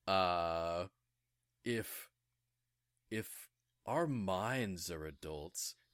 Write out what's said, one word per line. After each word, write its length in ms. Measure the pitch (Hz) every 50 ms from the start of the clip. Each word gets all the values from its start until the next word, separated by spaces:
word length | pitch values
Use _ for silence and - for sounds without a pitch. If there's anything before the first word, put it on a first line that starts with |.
| - -
uh, 760 | 95 95 92 90 87 87 85 85 82 82 85 85 85 85 90 - _ _ _ _ _ _ _ _ _ _ _ _ _ _ -
if, 440 | 120 120 113 104 - - - - - _ _ _ _ _ _ _ _ _ _ _ _ _ _ _ _ _ _ _ -
if 380 | 110 110 113 - - - - - _ _ _ _ _ _ -
our 200 | - 120 156 170
minds 840 | 156 139 120 101 95 92 92 104 117 131 131 120 101 95 87 80 -
are 140 | 87 78 78
adults, 680 | 78 71 67 - 78 78 73 73 85 - - - - - _ _ _